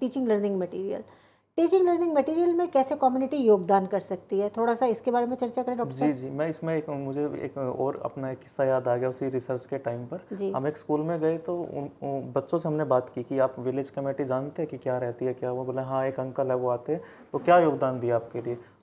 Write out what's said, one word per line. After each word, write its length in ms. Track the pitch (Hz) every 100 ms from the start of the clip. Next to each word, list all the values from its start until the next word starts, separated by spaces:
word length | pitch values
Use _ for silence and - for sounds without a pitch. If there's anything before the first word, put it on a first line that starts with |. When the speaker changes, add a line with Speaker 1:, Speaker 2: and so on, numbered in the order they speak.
Speaker 1:
टीचिंग 280 | 254 269 247
लर्निंग 300 | 208 202 190
मटेरियल। 440 | 175 180 196 208 - - _ _ _ -
टीचिंग 320 | 330 381 359
लर्निंग 260 | 339 339
मटेरियल 400 | 302 269 320 349
में 160 | 339 349
कैसे 260 | 277 262 294
कम्युनिटी 400 | 262 254 262 294
योगदान 500 | 233 202 175 196 190
कर 140 | 196
सकती 400 | - 180 - 196
है, 80 | 208
थोड़ा 260 | 226 233
सा 120 | 233 254
इसके 240 | 226 -
बारे 160 | 240 240
में 100 | 254
चर्चा 260 | 247 240
करें 160 | 247 240
डॉक्टर 160 | 233
Speaker 2:
जी, 40 | 131
Speaker 1:
साहब। 140 | 151
Speaker 2:
जी, 180 | 131 131
मैं 180 | 139 160
इसमें 280 | 156 160 160
एक, 120 | 151
मुझे 360 | 143 139 135
एक 340 | 147 143 135 139
और 440 | 127 - 131 -
अपना 260 | - - 131
एक 80 | 127
किस्सा 260 | - -
याद 240 | 135 131 123
आ 80 | 120
गया 120 | 127
उसी 200 | 127 135
रिसर्च 360 | 127 123 127
के 140 | - 139
टाइम 280 | 120 120 123
पर। 300 | 180 - 196
Speaker 1:
जी। 160 | 196
Speaker 2:
हम 140 | 160 139
एक 100 | 151
स्कूल 240 | - 151
में 200 | 156 170
गए 180 | 160 165
तो 180 | 165 175
उन, 520 | 165 - 143 - 139
उन 240 | 139 127 131
बच्चों 220 | 139 170
से 100 | 165
हमने 160 | 151
बात 240 | 147 127 127
की 140 | -
कि 160 | 120 135
आप 180 | 131 127
विलेज 320 | 127 131 139
कमेटी 340 | - 139 139
जानते 380 | 135 127 143 -
हैं 80 | 156
कि 80 | 127
क्या 200 | 135 123
रहती 260 | 123 120
है, 100 | 127
क्या? 180 | 123 127
वो 120 | 123
बोले, 180 | 131 127
"हाँ, 240 | 131 135 135
एक 140 | 135
अंकल 280 | 131 127 135
है 80 | 127
वो 120 | 127
आते 240 | 120 -
हैं।" 80 | 156 - - -
"तो 60 | 139
क्या 200 | - 175
योगदान 420 | 160 135 135 127
दिया 160 | 117 117
आपके 260 | - 120
लिए?" 160 | 120 120 - _